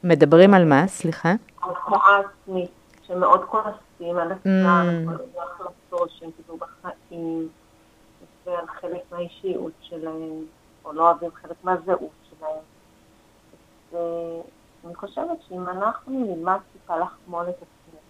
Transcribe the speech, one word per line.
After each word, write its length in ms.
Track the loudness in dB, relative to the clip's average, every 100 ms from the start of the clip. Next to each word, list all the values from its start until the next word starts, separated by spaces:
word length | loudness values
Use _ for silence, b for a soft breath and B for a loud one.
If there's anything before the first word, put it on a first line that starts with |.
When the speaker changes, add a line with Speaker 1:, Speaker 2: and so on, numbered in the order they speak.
Speaker 1:
מדברים 500 | 4 6 8 10 10
על 100 | 10
מה? 220 | 8 4 2
סליחה? 460 | -2 -6 -2 -2 -2 -4 -12
Speaker 2:
הלקאה 580 | -8 -8 -2 4 6 4
עצמית, 500 | 2 -10 -8 -6 -6 -12 _ _ -10
שמאוד 380 | 0 4 4
כועסים 720 | 4 -4 -4 -8 _ _ -6 -4
על 140 | -4
עצמם, 540 | -4 0 2 4 4 2 -2 -4
Speaker 1:
Mm. 40 |
Speaker 2:
על 60 | -8
כל 60 |
מיני 140 | -12 -14
החלטות 720 | -14 -12 -16 -16 _ -4 -4
שהם 200 | -6 -20 -20
קיבלו 200 | -20 -16
בחיים, 920 | -16 -16 -16 -18 _ -12 -8 -8 -10 _ _ _ _ _ _ _ -20 _ -10
ועל 200 | -8 -8
חלק 360 | -12 -10 -12 -12
מהאישיות 600 | -12 -12 -8 -6 -6 -8 -14
שלהם, 640 | -18 -12 -12 -10 -12 -12 -16 _ _ _
או 80 | -14
לא 100 | 2
אוהבים 280 | 4 4 -2
חלק 220 | -12 -18 -10
מהזהות 460 | -4 -4 -2 -4 -4 _ _
שלהם. 320 | -12 -10 -10 -14 _ _ _ _ _ _ _ _ _ _ _ _
ואני 1000 | -8 -6 -6 -8 -10 -14 _ _ _ -20
חושבת 440 | -16 -12 -8 -6 -8 _
שאם 200 | -10 -8
אנחנו 560 | -2 -2 -4 -8 -6 -4
נלמד 320 | -4 -2 -2 -4
טיפה 240 | -20 -8 -4
לחמול 480 | -4 -8 -12 -8 -8
את 60 |
עצמנו 460 | -8 -14 _ _ -20